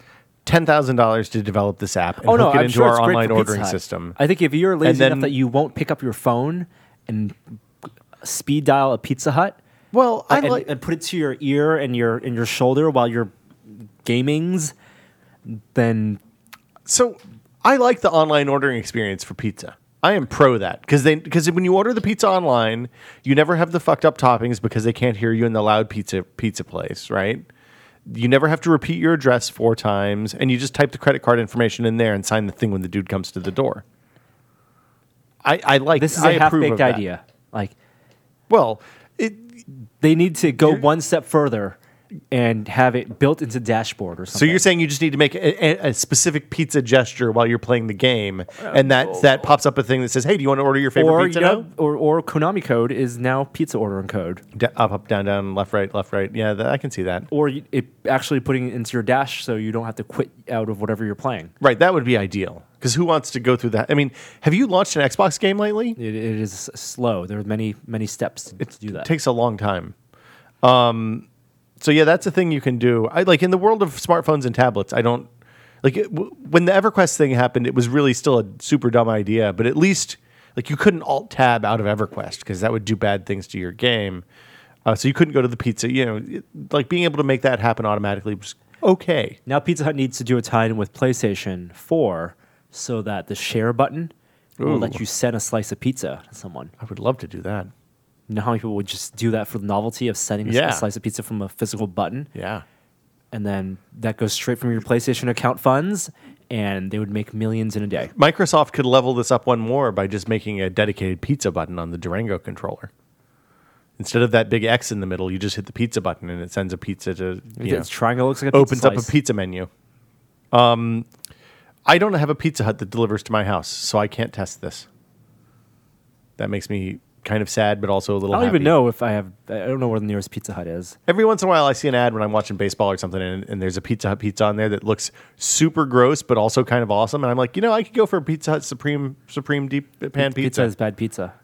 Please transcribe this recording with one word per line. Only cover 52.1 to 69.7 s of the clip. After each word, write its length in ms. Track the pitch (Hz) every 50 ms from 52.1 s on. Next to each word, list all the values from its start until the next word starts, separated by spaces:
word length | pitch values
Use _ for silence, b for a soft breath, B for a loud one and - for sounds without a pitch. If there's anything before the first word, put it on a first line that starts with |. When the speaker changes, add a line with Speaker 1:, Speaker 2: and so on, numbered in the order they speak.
| 156 165
Speaker 2:
Konami 420 | 160 - - 156 151 175 208 185 -
code 280 | - 123 117 117 123
is 260 | 127 113 135 120 120
now 280 | 120 120 127 131 135 139
pizza 340 | - - - 160 - - 110
ordering 280 | 110 101 98 95 95
code. 340 | 101 - 101 85 85 90 - - - -
Speaker 1:
D-, 120 | 107 120 117 -
up, 160 | - 113 98
up, 160 | 101 101 -
down, 180 | - 110 98 98
down, 300 | 101 101 101 98 98 95
left, 180 | 98 98 - -
right, 180 | 104 98 98 -
left, 180 | 101 92 - -
right. 200 | 101 98 95 104
Yeah, 200 | 113 107 107 104
that, 140 | 98 113
I 100 | 131 135
can 140 | 135 - 135
see 100 | - 98 92
that. 200 | 92 90 92 - -
Speaker 2:
Or 160 | 151 147 151 143
y-, 140 | 131 151 - _
it 140 | - 131 123 - _ _ -
actually 320 | - 131 - - - 151 131
putting 300 | - 143 131 127 127 127
it 60 | 107
into 180 | 123 113 - -
your 80 | 120 107
dash 400 | 101 127 135 139 131 - - -
so 120 | - 113
you 160 | 107 107 110
don't 140 | 110 113 117
have 100 | 113 110
to 80 | - 104
quit 260 | - - - 123 - _ - - -
out 200 | 120 113 110 110
of 100 | 107 98
whatever 220 | 107 104 110 101 113
you're 120 | 104 101
playing. 340 | - - 131 117 90 80 85 - -
Speaker 1:
Right, 200 | 143 135 120 101
that 140 | 170 185 185
would 120 | 156 120
be 120 | 123 123
ideal. 440 | 107 98 92 98 101 92 - - - - _ _ _
'Cause 120 | - 127 117
who 100 | 156 175
wants 280 | 170 160 151 - -
to 80 | - 123
go 160 | 117 127 127
through 160 | 117 - 117
that? 160 | 107 110 - -
I 60 | 147
mean, 160 | 147 143 127 B B B B B B
have 120 | - 156 165
you 140 | 214 277
launched 280 | 220 180 180 202 - -
an 60 | 156
Xbox 380 | 139 127 - - 196 175 - -
game 180 | 180 190 196
lately? 320 | 208 208 214 208 214 240 240 226
Speaker 2:
It, 160 | 127 117 110 107
it 240 | 110 110 113 110 107
is 300 | 110 98 95 95 - -
s-, 80 | - -
slow. 460 | - - - 123 123 117 107 90 87
There 140 | 92 104 107
are 40 | 98
many, 300 | 104 107 110 110 107 104 - -
many 180 | 117 113 110 110
steps 380 | 101 - - 117 - - - -
to, 100 | - 92 92
Speaker 1:
It 100 | - -
Speaker 2:
to 100 | - -
do 140 | 107 107 95
that. 120 | 80 -
Speaker 1:
takes 200 | - 165 147 -
a 60 | 135
long 260 | 123 117 120 120 107
time. 380 | 101 107 101